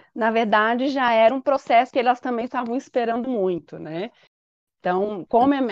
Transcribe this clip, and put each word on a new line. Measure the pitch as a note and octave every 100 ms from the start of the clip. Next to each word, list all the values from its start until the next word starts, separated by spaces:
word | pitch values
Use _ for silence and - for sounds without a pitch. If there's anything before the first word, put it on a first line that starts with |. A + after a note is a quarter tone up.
| _
na | - A3+
verdade, | A3 A3+ G#3+ A3 A#3+ C4+
já | C4+ A#3+
era | A3+ A3+
um | C4+
processo | C#4+ C4 - A#3 B3+
que | C#4
elas | A#3+ B3
também | C4 A#3 B3
estavam | A#3 A#3 B3
esperando | - B3+ A3+ A#3 B3+
muito, | A#3 F#3 E3+ - E3
né? | E3 E3 A3+ _ _ _ _ _ _ _
Então, | F3+ F#3 G#3 G3+ -
como | A#3 C4+
a, | C#4 A#3+